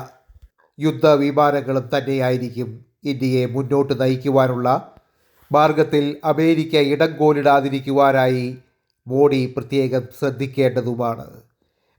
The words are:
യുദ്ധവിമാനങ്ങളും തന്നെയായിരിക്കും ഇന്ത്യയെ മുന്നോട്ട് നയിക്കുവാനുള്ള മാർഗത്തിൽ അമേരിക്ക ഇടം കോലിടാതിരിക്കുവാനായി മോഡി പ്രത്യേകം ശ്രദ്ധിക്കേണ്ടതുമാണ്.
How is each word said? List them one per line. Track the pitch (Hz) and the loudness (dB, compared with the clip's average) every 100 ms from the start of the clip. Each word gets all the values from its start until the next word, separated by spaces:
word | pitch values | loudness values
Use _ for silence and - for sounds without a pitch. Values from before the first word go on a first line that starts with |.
| 123 _ _ _ - _ _ - | -6 _ _ _ -20 _ _ -4
യുദ്ധവിമാനങ്ങളും | 151 131 156 143 143 143 147 139 127 135 127 | -4 2 4 4 2 2 2 0 -2 -4 -2
തന്നെയായിരിക്കും | 143 131 135 127 127 123 120 113 110 - _ 147 | -4 -2 -2 -2 -2 -6 -8 -10 -12 -20 _ -8
ഇന്ത്യയെ | 135 131 127 123 123 | -4 -2 0 -2 -4
മുന്നോട്ട് | 135 143 139 123 | -2 -2 0 0
നയിക്കുവാനുള്ള | 131 131 139 135 131 123 123 147 - - _ _ _ _ _ | -2 -2 0 2 2 0 -2 -2 -4 -18 _ _ _ _ _
മാർഗത്തിൽ | 143 151 151 151 147 143 147 160 | 2 4 2 0 0 -2 -2 -2
അമേരിക്ക | 147 160 160 160 156 143 | 2 2 2 0 0 2
ഇടം | 143 160 147 | 2 0 2
കോലിടാതിരിക്കുവാനായി | 151 147 143 139 135 135 135 139 139 135 127 127 123 127 _ _ _ _ 120 | 2 4 4 2 2 -4 -2 2 2 4 2 0 -4 -10 _ _ _ _ -6
മോഡി | 131 143 139 127 127 | 2 2 2 -2 -6
പ്രത്യേകം | - 139 131 127 127 - | -4 -2 -2 -2 -6 -6
ശ്രദ്ധിക്കേണ്ടതുമാണ്. | 139 120 135 131 131 127 120 120 120 113 71 - _ _ _ _ _ | -6 -4 -6 0 0 0 -4 -4 -4 -6 -12 -20 _ _ _ _ _